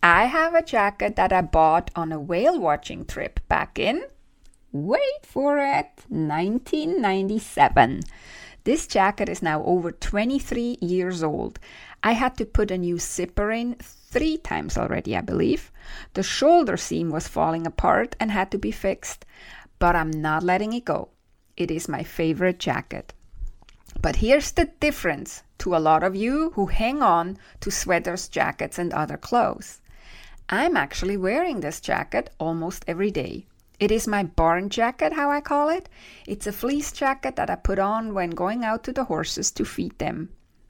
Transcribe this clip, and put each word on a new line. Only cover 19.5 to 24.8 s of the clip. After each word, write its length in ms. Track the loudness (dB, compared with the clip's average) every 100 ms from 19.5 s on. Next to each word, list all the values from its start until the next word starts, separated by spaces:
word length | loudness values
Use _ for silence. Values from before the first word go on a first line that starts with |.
| -20 -20 _
but 160 | 4 4
I'm 160 | 0
not 320 | -2 0 2
letting 300 | 2 2 0
it 120 | -4 -2
go. 240 | -4 -4 _ _ _ _ -6
It 140 | -4
is 160 | -4 -4
my 140 | -6
favorite 560 | -6 -2 0 2 0 0
jacket. 540 | -2 -4 -6 -12 -14 -20 -20 -10 -10 -10 -20 -20 -10 -2
But 160 | 0 2
here's 340 | 4 4 4
the 180 | 0 0
difference 640 | 0